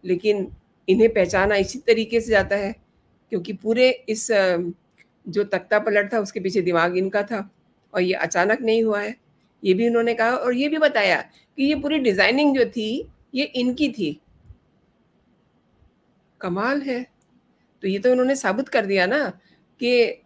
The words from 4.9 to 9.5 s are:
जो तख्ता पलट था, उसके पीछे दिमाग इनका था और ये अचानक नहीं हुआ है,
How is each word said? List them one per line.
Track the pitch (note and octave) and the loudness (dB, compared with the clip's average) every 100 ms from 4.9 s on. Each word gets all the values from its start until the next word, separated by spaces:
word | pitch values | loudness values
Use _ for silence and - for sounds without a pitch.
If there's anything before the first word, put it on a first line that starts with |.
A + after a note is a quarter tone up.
| _ _ _ - | _ _ _ -8
जो | F3 | -4
तख्ता | G3+ F#3 - G#3 | -2 -4 0 0
पलट | G#3+ G#3 G3 | 2 0 0
था, | A#3 | -2
उसके | G3 - | -4 -4
पीछे | F#3+ F3+ | -2 -2
दिमाग | F3 E3+ E3+ F3+ | 0 2 2 0
इनका | F#3+ G3+ | -2 -2
था | G3+ A3 G3 _ _ _ _ | -4 -6 -10 _ _ _ _
और | - | -2
ये | F3+ | -2
अचानक | F#3+ E3 F3 F#3 A3 | -2 -2 0 0 0
नहीं | A3+ A3+ | 0 0
हुआ | A3 G#3 | 0 -2
है, | G#3 B3+ _ _ _ | -4 -10 _ _ _